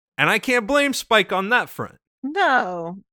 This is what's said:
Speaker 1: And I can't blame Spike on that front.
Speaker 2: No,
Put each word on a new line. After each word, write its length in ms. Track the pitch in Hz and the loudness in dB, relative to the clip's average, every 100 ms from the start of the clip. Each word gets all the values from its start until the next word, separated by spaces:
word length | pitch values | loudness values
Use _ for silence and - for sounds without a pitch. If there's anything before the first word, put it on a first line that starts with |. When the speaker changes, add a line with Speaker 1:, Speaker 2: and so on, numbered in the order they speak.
| _ - | _ -2
Speaker 1:
And 120 | 156 | 2
I 100 | 214 | 2
can't 260 | 254 247 208 | 0 0 2
blame 260 | 285 285 | 2 2
Spike 400 | - - 220 185 | -2 2 2 2
on 160 | 190 196 | -2 0
that 180 | 247 175 | 0 -2
front. 280 | - 107 - _ _ | -8 -12 -14 _ _
Speaker 2:
No, 760 | 269 359 339 247 185 175 165 196 - | -6 0 2 2 0 -6 -10 -12 -18